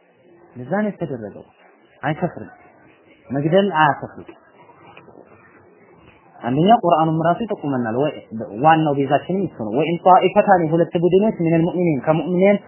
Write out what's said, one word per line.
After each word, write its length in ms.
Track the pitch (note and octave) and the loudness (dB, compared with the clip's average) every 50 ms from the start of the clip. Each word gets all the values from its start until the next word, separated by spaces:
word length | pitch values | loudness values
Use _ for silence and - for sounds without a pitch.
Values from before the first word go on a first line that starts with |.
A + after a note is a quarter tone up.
| _ _ _ _ _ _ _ _ _ _ - | _ _ _ _ _ _ _ _ _ _ -18
ለዛ 160 | B2 B2 B2+ F3+ | -18 -10 -6 -6
ነው 160 | G#3 G#3+ G3+ | -4 -4 -6
የተደረገው። 560 | - - E3+ C#3+ C#3 A#2 G#2+ G2 E2+ D#2 E2 _ _ _ _ _ _ _ _ _ _ _ | -6 -8 -8 -10 -8 -10 -12 -14 -16 -18 -20 _ _ _ _ _ _ _ _ _ _ _
አይከፍርም። 500 | - C#3+ D#3 - F3+ D#3+ - - G#2 - - - - _ _ _ _ _ _ _ _ _ _ _ _ - | -6 -6 -4 -4 -6 -6 -6 -10 -18 -18 -20 -20 -20 _ _ _ _ _ _ _ _ _ _ _ _ -8
መግደል 380 | B2 C#3+ C#3+ D#3 E3+ G3 G3 G3 E3 | -6 -4 -2 2 2 2 2 2 2
አያከፍርም። 560 | D#3 D#3 C#3+ C3 - B2+ - - G2 F2 - - _ _ _ _ _ - - - _ - - - - - - - - - _ - - _ _ _ - _ _ _ _ _ _ _ _ _ - _ _ _ _ - | 2 2 2 2 -2 -8 -14 -16 -18 -20 -20 -20 _ _ _ _ _ -20 -20 -20 _ -20 -20 -20 -20 -20 -20 -20 -20 -20 _ -20 -20 _ _ _ -20 _ _ _ _ _ _ _ _ _ -20 _ _ _ _ -20
አንደኛ 360 | - - A#2+ C3 D3 E3+ G3+ A#3 | -10 -8 -4 -2 2 4 4 4
ቁርአኑም 420 | A#3 F3+ F3 E3+ D3+ D#3+ D#3+ D#3+ D#3+ | 4 4 2 2 2 2 0 0 0
ራሱ 180 | D#3+ E3 E3+ E3+ | 0 0 -2 -2
ይጠቁመናል። 540 | A#3 G#3 G#3 - - C#3+ C3+ B2+ A#2+ A2+ A2 | -4 -6 -8 -8 -6 -6 -4 -4 -4 -4 -2
ወይ 160 | B2+ D3 D3+ - - - - A2 A2+ A2 E2 G2 A2 | -2 -2 -4 -6 -8 -14 -14 -12 -12 -12 -10 -6 0
ዋናው 340 | C#3+ D#3 D#3+ D#3 D#3 D3 C#3 | 4 4 4 4 2 0 0
ቤዛችንም 480 | C#3 C#3 C3 D3 C3+ - - F3+ G3 F3+ | -2 0 0 0 -2 -2 -4 -4 -4 -4
እሱ 140 | - - | -6 -8
ነው። 160 | - A2+ G#2 G#2 | -8 -8 -4 -2
ወኢን 240 | C#3 D#3 D#3 F3 E3 | -2 -2 -2 -2 0
ጣኢፈታኒ 640 | - F#3 F3+ F3 F3+ F#3 - G#3 G3+ G#3 F#3+ F3 E3 D3 | 4 4 6 6 4 2 2 2 4 4 4 2 2 2
ሁለት 240 | E3 E3 E3+ D#3+ - | 0 0 0 0 0
ቡድኖች 420 | F3 E3 F3+ F3 F#3+ G#3+ A3 G#3+ - | -2 0 2 2 2 2 0 0 -2
ሚነል 240 | E3+ D#3+ E3 E3 E3 | 0 0 2 2 0
ሙእሚኒን 360 | F3+ - F3+ F3+ E3+ D3 B2+ | 0 -2 -2 0 0 0 0
ከሙእሚናን 560 | - D#3 D#3 E3+ - F#3 F3+ F3 F#3+ G3+ G#3 - - | 0 0 0 0 -2 -2 0 2 4 4 2 2 -2